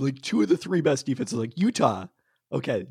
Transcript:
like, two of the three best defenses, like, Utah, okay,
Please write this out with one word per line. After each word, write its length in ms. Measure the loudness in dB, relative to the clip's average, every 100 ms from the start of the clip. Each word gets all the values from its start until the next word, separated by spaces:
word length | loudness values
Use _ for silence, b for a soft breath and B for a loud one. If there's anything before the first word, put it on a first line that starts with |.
like, 200 | -4 -4
two 200 | -2 2
of 60 | 4
the 80 | 2
three 240 | 2 0
best 260 | 2 0 -2
defenses, 320 | -4 -2 -4
like, 180 | -4 0
Utah, 500 | 0 2 0 0 -8 _ _ _ -6
okay, 360 | -6 -2 -2 -2